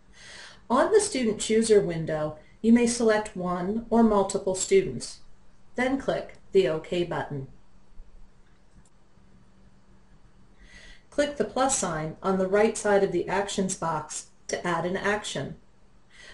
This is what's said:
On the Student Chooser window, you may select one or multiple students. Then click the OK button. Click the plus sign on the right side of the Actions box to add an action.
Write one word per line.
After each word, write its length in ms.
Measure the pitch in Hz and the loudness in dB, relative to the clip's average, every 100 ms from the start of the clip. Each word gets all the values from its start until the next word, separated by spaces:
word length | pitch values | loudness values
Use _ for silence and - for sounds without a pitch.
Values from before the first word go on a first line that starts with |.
| - - - - - - - | -20 -20 -20 -20 -20 -14 0
On 220 | 247 349 | 2 4
the 100 | 415 | 4
Student 380 | - 269 226 - | 4 0 0 0
Chooser 420 | - 220 220 202 | 2 2 6 6
window, 560 | 170 165 156 156 151 - - - | 4 -2 -4 -4 -4 -6 -18 -2
you 100 | 226 | 4
may 140 | 240 233 | 6 6
select 500 | - 226 214 - 185 | 2 2 2 0 -6
one 500 | 175 180 180 226 - | -4 -2 -4 -6 0
or 120 | 226 | 4
multiple 520 | 226 202 190 - - | 6 4 2 -2 -2
students. 640 | 185 - 196 160 117 - - - - - - - | -4 2 2 2 -4 -12 -14 -20 -20 -20 -20 -10
Then 240 | - 262 277 | -4 -2 -2
click 380 | - 170 - - - | -2 -4 -6 -16 0
the 160 | 196 175 | 2 4
OK 360 | 160 - 180 | 0 -4 -4
button. 440 | 165 151 - 143 135 - - - - - - - - - - - - - - - - - - - - - - - - - - - - - - - - - - - - | -2 -4 -6 -8 -10 -16 -20 -20 -20 -18 -18 -18 -20 -20 -20 -20 -20 -20 -20 -20 -20 -20 -20 -20 -20 -20 -20 -20 -20 -20 -20 -20 -20 -20 -20 -20 -20 -20 -20 -20 -8
Click 260 | - 294 - | -4 -2 -2
the 80 | |
plus 340 | 214 254 269 262 | -4 0 0 0
sign 380 | 185 156 160 - | -2 -4 -8 -6
on 160 | 190 190 | -2 0
the 100 | 185 | 2
right 280 | 202 226 - | 4 2 0
side 280 | 208 196 | 2 2
of 80 | 190 | 2
the 160 | 170 - | 0 -2
Actions 460 | 185 202 - 185 | -4 -4 -4 -4
box 540 | - 165 156 - - - - - | -4 -6 -6 -8 -12 -14 -18 -10
to 180 | - 175 | -6 -4
add 180 | 170 | -4
an 120 | 180 185 | -4 -4
action. 600 | 196 208 - 151 139 - - _ - - _ - - | -2 -4 -4 -8 -8 -12 -20 _ -20 -20 _ -20 -20